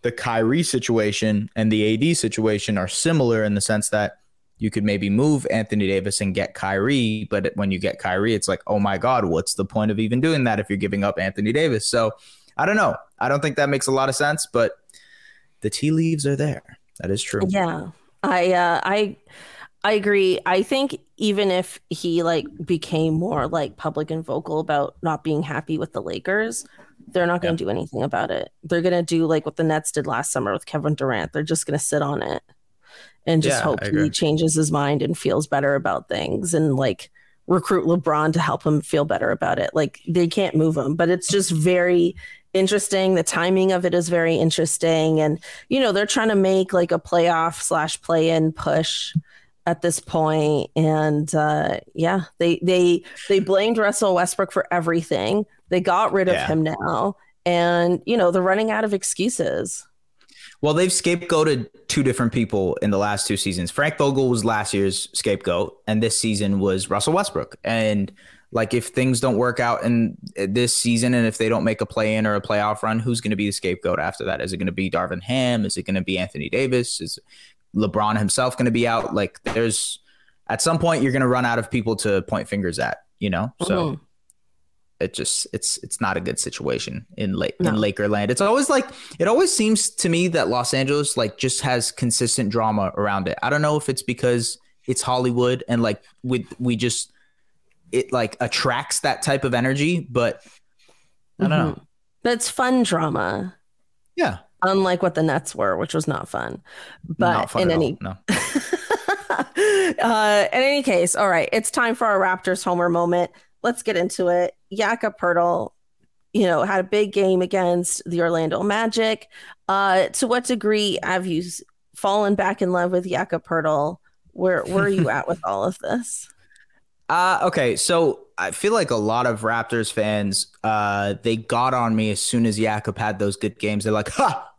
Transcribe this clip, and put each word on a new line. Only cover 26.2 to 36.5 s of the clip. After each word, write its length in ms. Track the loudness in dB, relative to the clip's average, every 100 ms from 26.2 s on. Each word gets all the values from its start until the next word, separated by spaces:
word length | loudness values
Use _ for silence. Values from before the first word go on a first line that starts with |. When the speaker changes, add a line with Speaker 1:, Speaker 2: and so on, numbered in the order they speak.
| -4 -2 -2 -6 -12 -20 -20 _ -6
Speaker 2:
they're 180 | -2 0
not 160 | 0
gonna 100 | -2
Speaker 1:
Yeah. 40 | -2
Speaker 2:
do 120 | -2
anything 320 | -4 -4 -6
about 280 | -2 -2 -2
it. 200 | -4 -6 _
They're 200 | -4 0
gonna 200 | 2 0
do, 240 | 0 0 2
like, 180 | 0
what 120 | -2 -2
the 80 |
Nets 260 | 0 0 -2
did 160 | -4 -4
last 240 | -4 -2
summer 200 | -2 -2
with 140 | -4 -4
Kevin 280 | -4 -2
Durant. 380 | 0 0 -2 -2
They're 100 | -4
just 240 | -2 -2 -2
gonna 120 | -4
sit 240 | -2 -2
on 200 | 0 -2
it 200 | -4 -6 _ _ _ _ _ -20 -20 _ 0
and 160 | 2
just 160 | 2 0
Speaker 1:
Yeah, 40 |
Speaker 2:
hope 140 | 0 -2
Speaker 1:
I 40 | -2
Speaker 2:
he 20 |
Speaker 1:
agree. 200 | 0 0
Speaker 2:
changes 440 | 0 0 2 2
his 160 | 2 0
mind 300 | 0 0 0
and 140 | -2 -2
feels 300 | -2 -2 0
better 280 | 0 2
about 340 | 0 0 -4 -4
things 460 | -6 -4 -4 -2